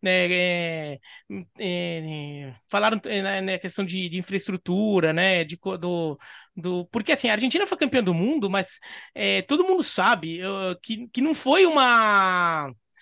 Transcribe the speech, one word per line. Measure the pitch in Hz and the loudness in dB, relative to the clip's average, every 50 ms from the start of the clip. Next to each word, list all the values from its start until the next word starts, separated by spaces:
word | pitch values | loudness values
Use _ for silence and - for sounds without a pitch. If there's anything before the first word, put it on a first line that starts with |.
| - | 0
né, | 190 185 185 180 175 | 2 2 2 2 2
é, | 180 180 180 180 175 175 170 170 165 160 156 147 143 135 _ - - - _ _ 208 196 175 _ _ - | 2 0 0 0 0 -2 -2 -4 -6 -6 -8 -8 -10 -12 _ -20 -20 -20 _ _ -12 -12 -12 _ _ -8
é, | 220 185 180 180 175 175 170 165 160 156 156 151 147 147 147 143 143 135 123 _ _ _ | -6 -6 -4 -4 -4 -6 -6 -8 -8 -8 -10 -10 -10 -12 -12 -14 -14 -16 -16 _ _ _
falaram, | - 202 208 220 220 214 - | -2 2 2 2 0 0 -4
é, | - 220 202 190 | -4 -4 -4 -2
na, | 196 196 190 | -2 -4 -4
na | 190 190 190 180 | -4 -4 -6 -6
questão | - 185 - - 196 | -8 -10 -6 -6 -6
de, | 180 175 190 185 175 | -4 -4 -6 -6 -4
de | 165 185 | -6 -8
infraestrutura, | 180 - 190 190 - - 190 180 _ - 175 190 214 214 208 185 165 160 156 | -8 -4 -6 -6 -4 -4 -8 -6 _ -2 0 0 2 2 2 4 2 2 2
né, | 165 180 190 185 180 165 | 4 2 4 4 2 0
de | 151 170 | -4 -6
co-, | 170 _ 196 190 180 | -10 _ -8 -6 -4
do, | 165 175 180 170 165 156 143 139 - - - - - _ _ | -4 -4 -2 -2 -2 -4 -6 -8 -12 -20 -20 -20 -20 _ _
do, | - 160 180 180 180 180 | -8 -6 -4 -4 -4 -6
porque, | - - 233 208 - 311 | -4 -6 -4 0 0 0
assim, | - - 233 | 0 2 0
a | 214 | 0
Argentina | 214 233 262 - 339 403 | 2 0 0 0 0 0
foi | 392 - - | 0 0 -2
campeã | 311 254 - 262 226 | -2 0 2 2 2
do | 180 175 | 2 2
mundo, | 165 175 233 311 311 202 196 | 2 2 2 0 0 0 0
mas, | 190 196 185 - - - - - - - - - _ | 0 -2 -2 -4 -10 -20 -18 -18 -18 -18 -20 -18 _
é, | - 208 196 196 196 185 | -4 -2 0 0 0 0
todo | - 277 302 359 | 0 2 2 4
mundo | 381 370 370 247 | 2 2 0 0
sabe, | - - - 185 208 240 190 151 165 165 170 | -2 -2 2 2 2 2 2 0 -8 -8 -6
eu, | 185 190 196 196 190 185 180 - - | -6 -6 -6 -4 -4 -4 -6 -6 -8
que, | - 220 214 247 233 | -10 -10 -10 -10 -8
que | _ 254 262 | _ -2 0
não | 311 311 | 0 0
foi | - - 262 285 370 381 | 0 2 2 6 6 6
uma, | 349 320 294 262 247 240 233 220 214 208 202 190 185 185 180 175 170 165 156 147 135 127 _ _ _ _ _ | 6 6 4 6 6 6 6 6 6 6 6 4 4 2 2 2 2 0 -2 -4 -6 -10 _ _ _ _ _